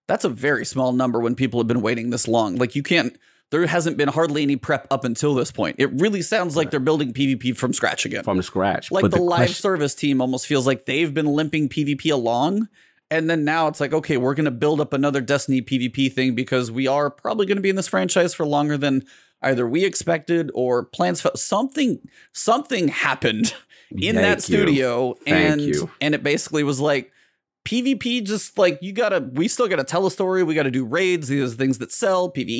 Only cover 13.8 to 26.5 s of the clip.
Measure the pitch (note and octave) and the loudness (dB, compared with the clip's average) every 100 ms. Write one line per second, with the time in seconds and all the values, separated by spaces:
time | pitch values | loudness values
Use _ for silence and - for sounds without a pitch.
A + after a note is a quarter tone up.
13.8 | C#3 D#3 D3 C3+ B2+ C#3 D3+ A#2+ D3+ D3+ | -2 -2 0 0 2 2 0 2 0 2
14.8 | D3 C3+ C#3+ C3+ A#2+ C#3 - C3 A2+ C3 | 0 0 0 0 0 0 2 -2 0 -2
15.8 | B2 C3+ C3+ C3 C3 A#2+ B2+ C3 A#2 A#2 | -2 0 0 2 0 0 0 0 -2 -2
16.8 | C3 C#3+ C#3+ - - A3 G3 G3+ G3 F#3+ | 0 2 0 -4 -4 -2 0 0 0 -2
17.8 | - F#3+ F#3 F#3 F3 - D3+ D3 D3 D3 | -2 -2 0 2 2 0 0 0 0 0
18.8 | C#3+ C3+ - - _ _ C3+ B2 A#2 D#3 | 0 0 -2 -14 _ _ 0 0 0 2
19.8 | F#3+ - E3+ E3 D#3 E3+ D3 - B2+ B2 | 0 0 -2 -2 0 -2 0 -2 0 0
20.8 | - - F3 E3+ - - - G3+ C4+ D#4+ | -2 -2 -2 0 -2 -2 -2 0 -2 0
21.8 | B3+ D#3 - - _ - - B3 C#4+ A3+ | 0 -2 -8 -20 _ -4 0 0 0 -2
22.8 | D#3 - D3 B2+ C3 G#2+ - - - - | -2 0 -2 0 0 0 -2 -4 -18 -20
23.8 | - - F3+ A3 G3+ G#3 - - E3+ C#3+ | -12 -4 0 2 2 2 0 2 4 2
24.8 | B2+ A#2+ B2+ - C#3+ - D3+ D3+ D3 D3 | 2 0 -2 -4 0 2 2 2 0 -2
25.8 | D#3+ - D3 D3+ C#3+ C#3+ - | -4 -4 -2 0 0 -2 -2